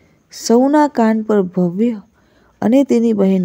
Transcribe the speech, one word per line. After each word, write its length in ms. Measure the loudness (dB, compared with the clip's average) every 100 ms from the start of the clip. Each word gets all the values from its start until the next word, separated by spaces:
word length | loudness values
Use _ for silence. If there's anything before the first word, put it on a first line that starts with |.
| _ _ _ -10 0
સૌના 420 | 2 4 2 0
કાન 340 | 0 0 0
પર 200 | -2 -2
ભવ્ય 600 | -2 -2 -2 -2 -4 -4 -12 _ _ _ _ _
અને 220 | 0 0
તેની 280 | 2 0 0
બહેન 320 | 0 0 0